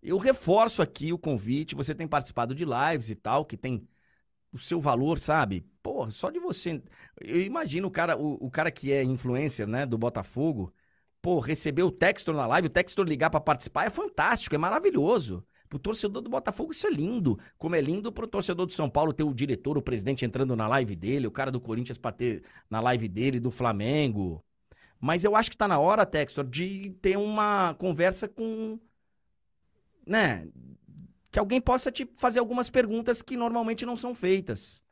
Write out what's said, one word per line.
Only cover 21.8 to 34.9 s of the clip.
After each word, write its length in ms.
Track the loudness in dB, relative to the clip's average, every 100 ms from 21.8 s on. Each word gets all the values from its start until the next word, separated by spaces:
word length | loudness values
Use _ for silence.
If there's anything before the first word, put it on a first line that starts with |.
| -4 -6
pra 120 | -6
ter 320 | -2 -2 -2 -8 -20 _
na 120 | -2
live 280 | 2 2 0
dele, 320 | 0 0 2
do 120 | -2
Flamengo. 920 | 0 0 2 2 2 2 0 -2 -4 -12 _ _ _ _ _
Mas 240 | 0 0
eu 120 | 2 2
acho 160 | 2
que 60 | 0
tá 100 | 2
na 100 | 4
hora, 300 | 4 4 4
Textor, 360 | 2 -2 -2
de 460 | -4 -4 -6 -6 -12 -2
ter 140 | 2 2
uma 560 | 0 0 2 2 2 0
conversa 520 | -2 2 2 2 -6
com, 520 | -6 -6 -4 -6 -8 _ _ _ _ _ _ _ _ _ _ _ _ -2
né, 400 | 2 2 0 -8 -18 -20 -20 _ -20 -20 _ _
que 60 | -2
alguém 240 | 2 2
possa 300 | 2 2 2
te 180 | -4 -10 _
fazer 220 | 2 2
algumas 320 | 0 0 0
perguntas 500 | 2 2 0 0 -2
que 160 | -2 -4
normalmente 480 | -2 0 -2 -2 -4
não 100 | -4
são 200 | -6 -4
feitas. 680 | 2 2 0 -6 -8 -12 _